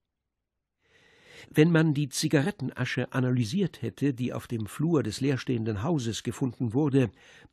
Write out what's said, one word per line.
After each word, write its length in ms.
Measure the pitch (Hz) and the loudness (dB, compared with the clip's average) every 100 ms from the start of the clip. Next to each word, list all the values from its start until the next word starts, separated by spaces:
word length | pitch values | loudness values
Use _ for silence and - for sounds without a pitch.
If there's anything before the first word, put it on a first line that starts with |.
| _ _ _ _ _ _ _ _ _ _ _ _ - - - | _ _ _ _ _ _ _ _ _ _ _ _ -20 -20 -2
"Wenn 200 | - 160 | 4 6
man 220 | 160 160 | 6 4
die 160 | 143 139 | 2 -2
Zigarettenasche 1040 | - 156 147 147 - 123 - 123 - 123 | -2 2 2 2 -2 -6 -4 -4 -2 -2
analysiert 680 | 135 127 127 110 170 180 - | 0 2 2 0 0 -2 -4
hätte, 320 | 113 - 143 | -8 -2 -2
die 180 | 120 123 | 0 -4
auf 140 | 127 - | -6 -6
dem 200 | 117 104 | -6 -6
Flur 360 | - 156 160 | -4 0 0
des 180 | 110 - | 0 -2
leerstehenden 600 | 135 131 - 120 110 101 | -2 -2 -2 -2 -2 -2
Hauses 400 | 147 160 117 104 | -2 -2 -2 -4
gefunden 500 | 120 - 135 - 120 | -6 -4 -4 -2 -2
wurde", 380 | 120 151 135 120 - - - - | 0 2 4 2 -2 -20 -20 -20